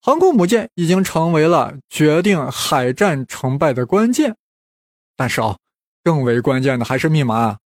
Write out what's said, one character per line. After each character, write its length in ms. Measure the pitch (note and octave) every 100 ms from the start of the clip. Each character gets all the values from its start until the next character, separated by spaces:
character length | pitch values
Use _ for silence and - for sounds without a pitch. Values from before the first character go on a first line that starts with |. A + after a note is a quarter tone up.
航 200 | - D#4
空 160 | F#4 C4+
母 100 | F3
舰 240 | A#3 - -
已 100 | E3
经 160 | F#3+
成 300 | F#3 E3 E3
为 160 | E3 D#3
了 260 | E3 A#2+ C#3 _
决 320 | - D3+ D#3
定 260 | F#3 F#3 C3
海 400 | - - D3 B2
战 340 | B2+ G3+ C#3+ B2+
成 320 | - C3 C#3
败 140 | D#3+
的 120 | B2
关 280 | B2 G3 A#3
键。 240 | B3+ D4 G#3+ _ _ _ _ _ _ _ _
但 120 | B2+
是 120 | -
啊， 160 | A2 F#2 _ _ _ _
更 180 | E3+ D#3+
为 180 | B2+ A#2+
关 220 | A#2+ C3
键 160 | C3 B2+
的 60 |
还 120 | A#2 C3
是 120 | D#3+
密 160 | D#3
码 100 | B2+ A2+
啊。 220 | A2+ G#2